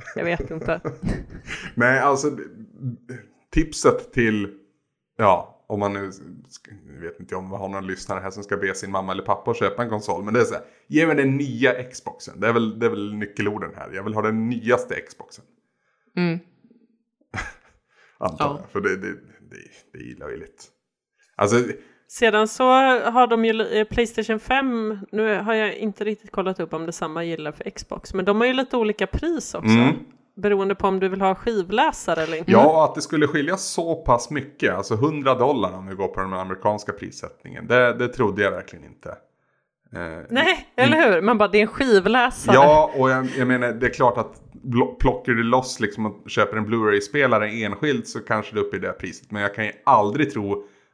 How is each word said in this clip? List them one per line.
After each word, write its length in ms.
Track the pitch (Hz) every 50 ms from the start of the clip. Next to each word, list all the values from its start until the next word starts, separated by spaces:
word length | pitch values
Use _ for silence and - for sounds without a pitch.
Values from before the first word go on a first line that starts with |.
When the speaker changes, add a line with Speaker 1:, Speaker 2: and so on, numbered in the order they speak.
| - - -
Speaker 1:
jag 80 | - -
vet 260 | 170 175 165 - -
inte. 300 | 160 160 - - 165 - - 156 - - - - - - - -
Speaker 2:
<laughs> 460 | - - - - - - - - -
Nej, 240 | 120 120 123 131 131
alltså, 320 | 127 143 139 127 147 147 131 - 73 - - 110 110 - _ - 139 127 117 - _ - 127 - - _ _ _ _ _ -
tipset 600 | 156 160 - - - - 131 120 - - - -
till, 340 | 127 117 110 107 107 98 101 - - _ _ _ _ _ _ _ _ _ _ _ -
ja, 400 | 113 101 92 87 - - - _ _ -
om 120 | 110 101
man 140 | 101 101 101
nu, 180 | 98 98 95 92 - - 85 90 - - _ - - _ - 104 98 _ - 69
jag 60 | 71
vet 180 | 85 85 - -
inte 160 | 90 - 95
om 140 | 92 92 95
vi 60 | 95 95
har 100 | 98 98
någon 180 | 98 98 95 92
lyssnare 320 | 95 - - - 98 95
här 100 | 92 95
som 120 | 95 104 98
ska 140 | - 101 92
be 180 | 98 95 92
sin 160 | - - 98
mamma 200 | 98 95 95 95
eller 120 | 92 95 95
pappa 280 | - 98 - - 117
att 60 | 113 -
köpa 260 | 110 95 101 - 120
en 60 | 113
konsol, 340 | 110 104 107 - 90 87 98
men 100 | 104 113
det 60 | 123
är 40 | 113
så 100 | 95 90
här, 100 | 76 - - _ _ _ -
ge 200 | 143 151 165 160
mig 80 | 151
den 220 | 143 139 135 135 139
nya 460 | 143 135 117 113 127 127 123 127 127 -
Xboxen. 480 | - - - - - - - - - -
Det 80 | 98 113
är 60 | 117
väl, 260 | 117 113 110 107 113
det 60 | 117
är 40 | 113
väl 240 | 107 104 104 104 104
nyckelorden 580 | 107 104 101 - - 104 104 104 107 - - -
här. 160 | - - - -
Jag 100 | 92 98
vill 100 | 107 107
ha 80 | 107
den 280 | 107 110 110 110 110 117
nyaste 460 | 123 113 107 113 120 117 - - - - - -
Xboxen. 360 | - _ - _ - - - _ _ _ _ _ _ _ _ _ _ _ _ _ - 180
Speaker 3:
Mm. 220 | 180 175 165 175 -
Speaker 2:
<laughs> 1700 | _ _ _ _ _ _ _ _ _ _ _ _ _ _ _ _ _ - - - - - _ _ _ _ _ _ _ _ _ _ _ _ -
Antar 280 | - 92 80 - 147
Speaker 3:
Ja. 120 | 143 143 147
Speaker 2:
jag, 80 | - -
för 100 | - 98
det, 140 | 98 98 95
det, 160 | 95 95 95 90
det, 440 | 90 _ - _ _ 90 90 90 85 82 - _ - _ _ _
det 180 | - - 62
är 40 | 62
löjligt. 520 | 90 78 76 60 78 82 - _ _ - _ _ _ _ _ _ _ _ _ _ _ _ _ _
Alltså 220 | - 104 101 113 123 127 107 - - - _ _ _ _ _
Speaker 1:
Sedan 400 | - - 233 226 208 214 220 214
så 160 | - - 262 254 254 262 269 262 254 233 - 240
har 180 | 226 254 247 233
de 180 | 233 226 226
ju 80 | 226 220
li-, 260 | 226 214 - - 214
eh, 80 | 214 214
Playstation 520 | - 240 240 226 - - 214 - 220 214
fem, 580 | - - 254 269 277 262 240 226 220 214 214 196 196 -
nu 240 | - 214 220 220 208
har 180 | 185 202 214 226
jag 200 | 220 214 202 -
inte 280 | - 214 214 196 - 208
riktigt 280 | 214 214 - _ 196
kollat 280 | - 208 185 190 185 -
upp 140 | 175 165 -
om 120 | 160 165
detsamma 380 | 165 160 - 180 156 156 170 170
gäller 280 | 170 165 156 151 151
för 180 | 156 - - 196
Xbox, 440 | - - - - - 180 - - -
men 120 | 190 185
de 140 | 196 202 214
har 60 | 233 254
ju 60 | 254
lite 240 | 262 262 262 - 247
olika 300 | 220 214 208 - 196 -
pris 460 | - - 294 330 339 285 - - -
också. 140 | - - 107
Speaker 2:
Mm. 260 | - 117 120 139 165 - - - - _ _ _ _
Speaker 1:
Beroende 400 | - 185 208 208 196 196 196 196
på 120 | - - 196
om 120 | 190 190
du 100 | 190 185
vill 120 | 185 196
ha 140 | 196 190 190
skivläsare 840 | - - 240 226 208 175 180 208 233 294 320 - - - - 165 160 160
eller 140 | 160 165 156
inte. 140 | 170 170
Speaker 2:
Ja, 340 | - 113 135 156 160 160 156
att 100 | 151 151
det 60 | 160
skulle 260 | 147 - 165 151 151 143
skilja 300 | - 151 139 156 185 190
så 380 | - - - - 165 165 160
pass 340 | - - - 151 151 - -
mycket, 440 | 151 139 107 - - - 147 107 90
alltså 220 | 92 101 - 117
hundra 400 | 107 131 156 156 147 135 135 127
dollar 380 | 113 120 139 147 123 95 90 90 92
om 100 | 95 95
vi 80 | 98
går 120 | 92 98 92
på 120 | - 95
den 120 | 95 95 95
amerikanska 580 | 92 95 95 92 95 - 104 107 104 - -
prissättningen, 760 | 98 - 98 92 92 - - - - _ _ - - - - -
det, 260 | 117 123 123 120 113
det 140 | 120 123 120
trodde 360 | 120 - 120 101 95 101 101
jag 80 | 98
verkligen 340 | 90 90 90 - - 85 -
inte. 240 | 69 - _ - - - - _ _ _ _ _ _ _ _ _ _ _ _ _ _ -
Eh, 260 | 90 87 82 80 85 - -
Speaker 1:
Nej, 220 | 233 262 320 359 359 - - _ - -
Speaker 2:
in- 60 | 254
Speaker 1:
eller 280 | 277 302 311 330 233
hur? 100 | 185 160
Man 160 | 185 220 240 208
bara, 120 | 208 190
det 80 | 185 214
är 40 |
en 60 | 214 214
skivläsare. 880 | - - 277 254 220 196 180 208 226 254 240 254 - - - - -
Speaker 2:
Ja, 360 | 135 143 147 151 156 156 151 - 139
och 120 | 131 131
jag, 160 | 131 131 131 127 127 135
jag 100 | 123 123
menar, 240 | 127 123 123 120 113
det 120 | 113 127 120
är 60 | -
klart 240 | - 135 120 117 123
att 240 | 107 - - - - - -
blo-, 420 | - - 139 117 120 123 - - -
plockar 320 | - 135 123 - - 127 120
du 100 | 113 117
loss, 360 | 117 123 131 127 - - -
liksom, 260 | 113 - - 120 110
och 240 | 107 101 - - -
köper 280 | - 117 104 101 107 110
en 80 | 107 104
Blu-ray-spelare 840 | 113 113 110 107 101 101 101 - - 147 139 123 117 107 107 107
enskilt 560 | 107 117 110 101 101 - 151 151 135 117 113 -
så 120 | - 117
kanske 340 | 107 - 113 107 107 - 107
det 40 | 104
är 40 | 101
uppe 120 | 104 -
i 40 | 95
det 140 | 95 92 90
priset, 380 | - - 92 - - _ -
men 100 | 104 104
jag 140 | 101 101 -
kan 100 | - 110
ju 60 | 104 - - -
aldrig 460 | - - 110 104 104 117 143 143 135 -
tro 340 | 110 101 101 101 - - - _ _ _ _